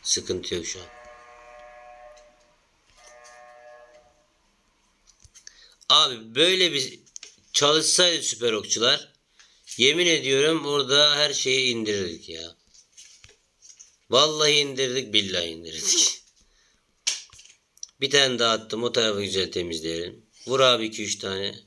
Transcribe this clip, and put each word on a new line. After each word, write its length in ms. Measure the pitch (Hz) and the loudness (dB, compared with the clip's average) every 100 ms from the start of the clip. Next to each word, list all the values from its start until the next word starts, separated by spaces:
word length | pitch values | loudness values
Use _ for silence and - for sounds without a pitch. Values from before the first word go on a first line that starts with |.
Sıkıntı 520 | - - 90 92 - 90 | -4 -6 -4 -8 -6 -8
yok 100 | 82 | -8
şu 140 | 95 | -12
an. 60 | 90 - - - - - - - - - - - 605 605 - _ _ _ _ _ _ _ - - - - 123 123 123 120 120 123 120 _ _ _ _ _ _ _ _ _ _ _ - - - _ - _ _ | -14 -20 -20 -20 -20 -20 -20 -20 -20 -20 -20 -20 -20 -20 -20 _ _ _ _ _ _ _ -20 -20 -20 -20 -20 -20 -20 -20 -20 -20 _ _ _ _ _ _ _ _ _ _ _ _ -20 -20 -20 _ -20 _ _
Abi 460 | 143 151 120 110 117 | 4 4 -2 -8 2
böyle 380 | 170 185 175 | 2 4 0
bir 260 | 143 98 - _ - - _ _ | 0 -6 -10 _ -20 -20 _ _
çalışsaydı 720 | - 143 156 156 - 180 160 | 0 2 2 2 2 2 2
süper 300 | 131 - 117 | -4 -2 -2
okçular, 600 | 107 101 101 117 143 - _ _ _ - _ - - | -2 -4 0 0 0 -4 _ _ _ -20 _ -20 2
yemin 280 | 127 156 175 | 4 4 2
ediyorum 600 | 160 131 135 151 160 143 | 2 2 2 2 0 0
orada 500 | 147 127 143 147 147 | -2 2 4 4 4
her 180 | 147 | 0
şeyi 400 | 143 135 131 127 | 0 0 0 0
indirirdik 560 | 117 107 104 90 82 - | -2 -2 -2 -4 -8 -14
ya. 260 | 82 82 87 _ - _ - - - - _ _ _ - - - _ _ | -14 -14 -18 _ -20 _ -20 -20 -20 -20 _ _ _ -20 -20 -20 _ _
Vallahi 420 | 117 151 151 151 | 4 4 2 2
indirdik, 640 | 147 143 131 135 127 120 | 2 0 -2 -2 -2 0
billahi 340 | 104 98 92 85 | 0 0 -4 -4
indirdik. 800 | 80 85 80 - - - - _ _ _ _ _ _ _ _ - - - - - _ _ _ - _ | -8 -12 -8 -2 2 2 0 _ _ _ _ _ _ _ _ -8 -8 -14 -20 -20 _ _ _ -20 _
Bir 80 | 135 | 0
tane 300 | 143 135 120 | 2 2 2
daha 140 | 117 | 0
attım, 300 | 110 - 110 | 0 -4 -6
o 80 | 120 | -2
tarafı 300 | 127 113 101 | 0 0 0
güzel 300 | 101 92 90 | -2 -2 -4
temizleyelim. 760 | 92 87 82 80 82 87 - _ _ - | -4 -6 -6 -6 -6 -8 -14 _ _ -4
Vur 120 | 131 | 2
abi 260 | 131 120 110 | 4 4 -2
iki 180 | 110 | -6
üç 120 | 101 - | -8 -6
tane. 360 | 101 95 101 104 | -6 -6 -6 -8